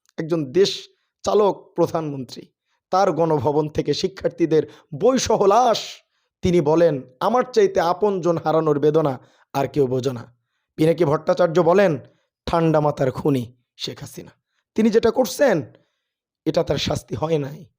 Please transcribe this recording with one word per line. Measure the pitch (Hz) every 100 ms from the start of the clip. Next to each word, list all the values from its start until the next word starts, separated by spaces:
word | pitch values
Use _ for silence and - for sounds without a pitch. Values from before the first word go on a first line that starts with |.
| _ -
একজন | 156 165 135
দেশ | 165 196 - - _ _ _
চালক | 202 202 202 180 - -
প্রধানমন্ত্রী, | 165 165 151 139 120 - - _ _ _ -
তার | 185 196
গণভবন | 156 160 156 139 147 151
থেকে | 160 143
শিক্ষার্থীদের | 143 190 - 170 175 160 156 - - _ 143
বইসহ | 220 262 - 202 196
লাশ, | 220 247 208 - - _ _ _ _
তিনি | 185 175
বলেন, | 147 165 170 139 - -
"আমার | 185 247 254
চাইতে | 240 190 190
আপনজন | 170 180 208 190 170 165
হারানোর | 156 160 156 143
বেদনা | 151 160 147 131 _ _ _
আর | 139 139
কেউ | 147 127
বোঝে | 131 131
না।" | 120 - _ _ _ _ -
পিনাকি | 156 165 156
ভট্টাচার্য | 156 170 180 175 160
বলেন, | 165 185 190 135 - _ _ _ -
"ঠান্ডা | 170 165 156
মাথার | 147 143 131
খুনি | - 156 131 117 _ _ _
শেখ | - -
হাসিনা।" | - - - _ _ _ _ -
তিনি | 226
যেটা | 214 226
করছেন, | 233 254 - 277 170 117 _ _ _ _ _ _ _ 156
এটা | 165
তার | - 139
শাস্তি | - 151 - 113
হয় | 156 156
নাই, | 143 156 -